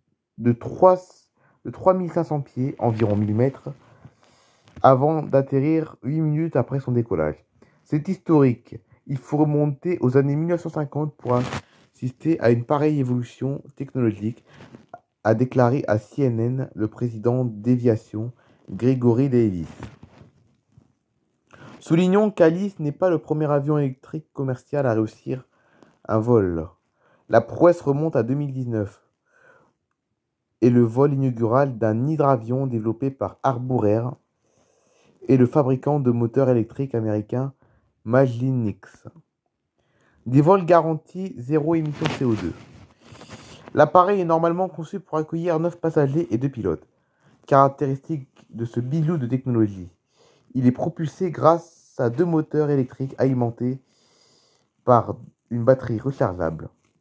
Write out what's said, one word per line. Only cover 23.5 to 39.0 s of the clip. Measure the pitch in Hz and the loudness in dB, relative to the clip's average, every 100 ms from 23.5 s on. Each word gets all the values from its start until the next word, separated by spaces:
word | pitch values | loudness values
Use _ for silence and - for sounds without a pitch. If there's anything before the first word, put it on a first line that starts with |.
avion | 143 143 151 | 0 0 0
électrique | 139 135 - 156 - | -2 -6 -12 -14 -12
commercial | - 135 127 - 143 131 | -8 -6 -6 -6 -2 0
à | |
réussir | 110 110 - - 127 - _ _ _ _ _ - | 0 -2 -6 -10 -10 -12 _ _ _ _ _ -4
un | 110 | -2
vol. | 113 120 95 82 80 - _ _ _ _ - | 4 4 2 -2 -6 -14 _ _ _ _ 2
La | 113 | 2
prouesse | - - 170 170 | 2 4 4 4
remonte | 143 139 160 147 | 0 -2 0 0
à | |
deux | 117 | -2
mille | 139 147 | -2 -4
dix-neuf | 131 123 110 101 - _ _ _ _ _ _ _ _ _ _ _ _ _ _ _ _ | -6 -4 -4 -4 -8 _ _ _ _ _ _ _ _ _ _ _ _ _ _ _ _
et | 120 | 4
le | 123 | 6
vol | 120 113 143 | 4 4 2
inaugural | 139 135 113 113 123 143 117 | 2 0 0 2 2 2 0
d'un | 110 110 135 | 0 0 0
hydravion | 160 143 135 113 127 135 | 2 2 2 0 -4 -2
développé | 117 110 110 135 | -2 -2 -2 -4
par | 135 98 - | -4 -6 -2
Harbour | 135 123 127 127 107 | -2 -2 -2 0 2
Air | 107 123 135 _ _ _ _ _ _ _ _ _ _ - | 2 -2 -8 _ _ _ _ _ _ _ _ _ _ 2
et | 131 | 4
le | 123 | 4
fabricant | 156 131 131 139 147 | 4 2 0 0 0
de | 127 | 0
moteurs | 120 117 135 131 | 0 0 0 2
électriques | 123 110 - 135 | 2 0 -6 -6
américain | 117 107 107 104 123 135 - _ _ _ _ | -4 -2 -4 -4 -6 -6 -10 _ _ _ _
Magellan | 110 123 139 117 131 | 0 2 2 0 -2
Nix. | 127 110 98 - - | -2 -2 -6 -14 -20